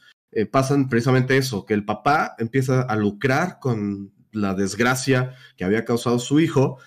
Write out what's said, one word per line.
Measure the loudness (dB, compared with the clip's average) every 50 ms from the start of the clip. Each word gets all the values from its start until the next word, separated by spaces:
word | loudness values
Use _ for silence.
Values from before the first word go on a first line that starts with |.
| _ -20 _ _ _ _
eh, | -4 -4 -2
pasan | 0 0 0 2 2 2 0 2 2
precisamente | 0 0 2 4 2 2 2 2 2
eso, | 0 0 0 -4 -6 -4
que | -2 -2
el | -2 0
papá | -4 -6 -2 0 0 0 0 0 -4 -6 -8
empieza | -8 -2 -2 -2 0 2 0 0
a | 0 0 -2
lucrar | 0 0 -2 -2 -2 -2 0 0 0 -2 -2 -6 -6
con | -4 -4 -2 -2 -2 -4 -4 -6 -10 -14 _ _ _ _
la | -6 -4 -2 -2 0
desgracia | -2 -2 -2 0 0 0 0 0 0 0 2 2 2 0 -2 -6 -14 -20 -20 _ _
que | -2
había | 0 0 0 0
causado | 0 -2 0 0 0 0 0
su | 0 2 2 2
hijo, | 2 4 2 2 2 2 -2 -8 -16